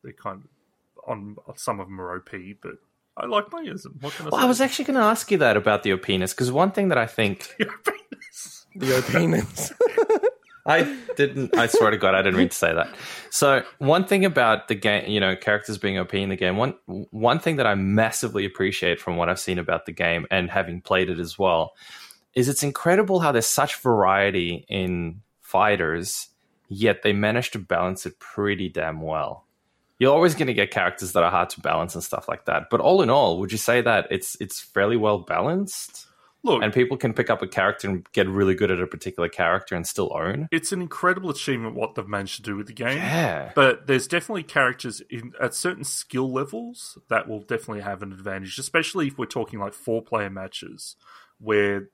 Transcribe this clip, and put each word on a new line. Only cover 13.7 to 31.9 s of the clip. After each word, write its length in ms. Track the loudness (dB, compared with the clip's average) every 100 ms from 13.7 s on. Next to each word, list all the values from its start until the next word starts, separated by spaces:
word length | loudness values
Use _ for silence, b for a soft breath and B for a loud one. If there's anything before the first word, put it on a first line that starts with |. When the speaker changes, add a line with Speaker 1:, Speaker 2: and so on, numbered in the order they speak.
| -4
Speaker 2:
one 260 | 2 4 4
thing 180 | 4
about 440 | 4 4 4 4 0
the 80 | 0
game, 340 | 2 2 2
you 100 | 2
know, 160 | 2 0
characters 440 | 0 0 0 -4
being 180 | -2 -2
O 80 | -2
P 160 | -2
in 80 | -2
the 60 | 0
game, 220 | 0 2
one, 180 | -2 -4 -12
one 540 | -12 -10 0 2 2
thing 160 | 0 0
that 100 | 2
I 80 | 2
massively 680 | 2 4 2 0 -4 -2 -4
appreciate 560 | -2 -2 0 0 0
from 160 | -2 -2
what 120 | 0
I've 100 | -2
seen 180 | -2 -4
about 300 | -2 -4 -4
the 40 |
game 340 | -2 0 0 0
and 200 | -2 0
having 280 | -2 -4 -8
played 280 | 0 0 2
it 80 | -2
as 200 | -6 0
well, 340 | 2 2 0 B B B B B B -2
is 120 | 0
it's 120 | 0
incredible 600 | -2 -2 2 2 4 2
how 100 | 2
there's 160 | 2 2
such 280 | 0 0 0
variety 880 | 2 4 4 4 2 0 -2 -6 -6
in 520 | -4 -2 -2 -4 -8 _ _
fighters, 880 | -4 2 2 2 0 -2 -4 -8 -10 _ _ _ _
yet 340 | 0 2 2
they 120 | 2
manage 380 | 2 2 0 -2
to 80 | -8
balance 460 | -4 -2 0 -4 -10
it 140 | -14
pretty 500 | -14 -4 -2 -2 -4
damn 320 | -4 -6 -6
well. 440 | -6 -4 -4 -8 _ _ _ _ _ _
You're 160 | 4
always 220 | 6 4 2
gonna 180 | 0
get 180 | 2 0
characters 420 | 2 0 -2 -2
that 100 | 2
are 80 | 4
hard 180 | 2 0
to 100 | -4
balance 340 | -2 -2 -2